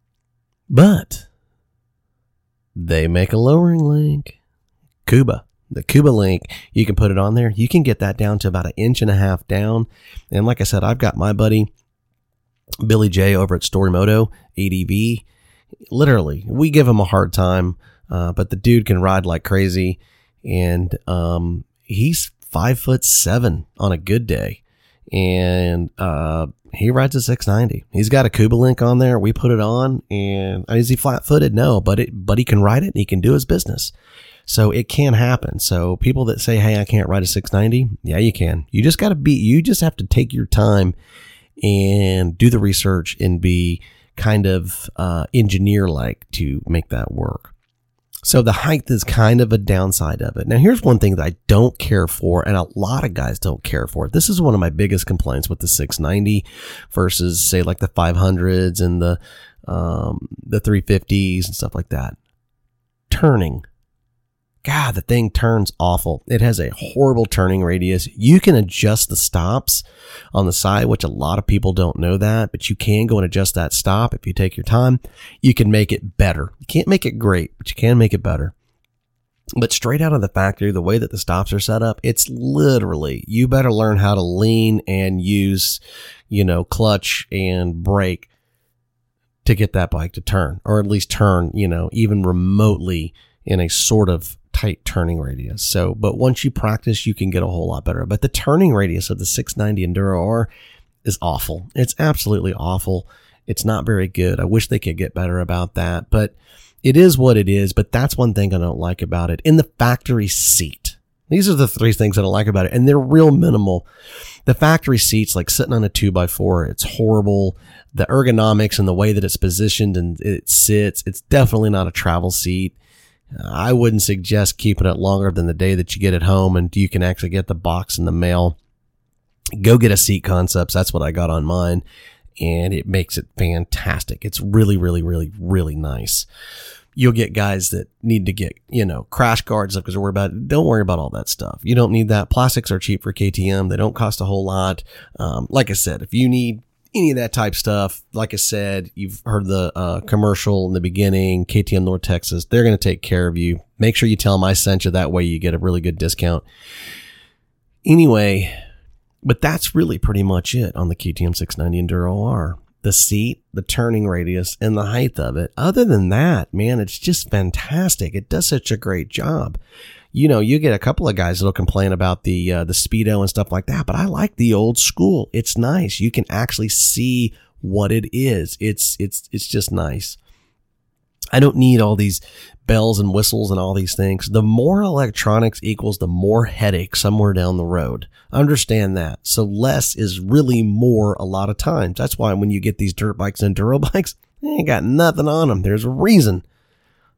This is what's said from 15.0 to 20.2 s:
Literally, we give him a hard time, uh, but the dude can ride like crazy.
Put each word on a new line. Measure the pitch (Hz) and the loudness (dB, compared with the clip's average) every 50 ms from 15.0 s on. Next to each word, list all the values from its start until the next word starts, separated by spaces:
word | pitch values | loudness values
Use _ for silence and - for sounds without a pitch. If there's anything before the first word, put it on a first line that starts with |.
| 110 117 117 110 - _ _ _ _ _ _ _ _ _ - - - - | 0 -2 -2 -4 -8 _ _ _ _ _ _ _ _ _ -20 -20 -14 -6
Literally, | - 123 151 139 127 107 82 73 71 92 98 | -2 2 4 4 4 4 2 0 -4 -6 -8
we | 110 110 127 156 160 | -6 -2 0 2 4
give | 143 151 139 | 4 4 6
him | 123 117 104 | 6 6 4
a | 98 | 4
hard | 90 - 95 92 87 - | 2 2 2 0 0 0
time, | - 92 90 90 92 90 90 87 - - - _ _ _ - | 0 2 2 2 2 0 0 -2 -6 -12 -20 _ _ _ -8
uh, | - 90 87 85 90 | -6 -4 -4 -4 -2
but | - 92 - | -2 -4 -4
the | - | -4
dude | 92 - 120 120 117 104 | -2 2 4 4 4 4
can | - 101 90 | 2 0 0
ride | 90 95 95 95 92 | 2 2 0 0 0
like | 90 85 80 - | -2 -4 -4 -2
crazy. | - 101 98 98 95 87 92 92 92 87 - _ _ _ _ | 0 0 0 2 0 0 0 -2 -2 -4 -6 _ _ _ _